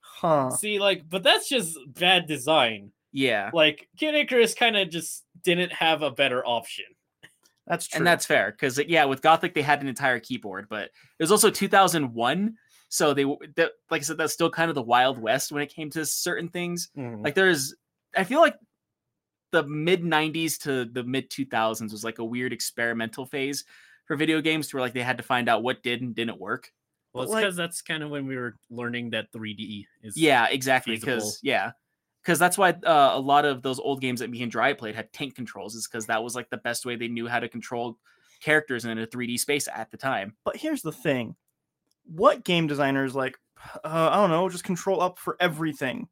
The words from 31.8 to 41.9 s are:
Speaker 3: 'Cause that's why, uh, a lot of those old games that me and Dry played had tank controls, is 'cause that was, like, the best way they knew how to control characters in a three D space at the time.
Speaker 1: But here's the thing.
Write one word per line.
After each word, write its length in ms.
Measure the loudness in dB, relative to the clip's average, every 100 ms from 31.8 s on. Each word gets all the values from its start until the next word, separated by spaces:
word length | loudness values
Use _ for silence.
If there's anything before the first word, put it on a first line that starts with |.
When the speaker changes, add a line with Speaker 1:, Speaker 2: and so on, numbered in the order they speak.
| _ _ _ _
Speaker 3:
'Cause 140 | -2 2
that's 200 | 4 4
why, 140 | 4
uh, 400 | 4 4 6 6
a 60 | 4
lot 260 | 4 4 4
of 160 | 0
those 180 | -2 -2
old 220 | -2 -2
games 180 | -2 -4
that 100 | -6
me 140 | -6
and 80 | -6
Dry 220 | 0 0
played 200 | 0 -6
had 180 | -10 -12
tank 220 | -10 -10 -10
controls, 380 | -14 -12 -12
is 140 | -10 -10
'cause 180 | -8 -2
that 140 | -2
was, 120 | -2 -8
like, 140 | -8
the 80 | -8
best 280 | -4 -4 -6
way 100 | -6
they 120 | -6
knew 200 | -4 -2
how 120 | -4
to 80 | -4
control 500 | -10 -8 -6 -6 -8 _ _ _ _
characters 420 | 2 2 2 -6 -4
in 120 | -6
a 60 | -6
three 180 | -6 -6
D 120 | -4
space 300 | 0 0 -2
at 220 | -8 -10
the 80 | -8
time. 380 | -4 -4 -6 -8
Speaker 1:
But 140 | -8 -6
here's 240 | -6 -4
the 100 | -6
thing. 440 | -4 -2 -2 -4 -12 _ _ _ _ _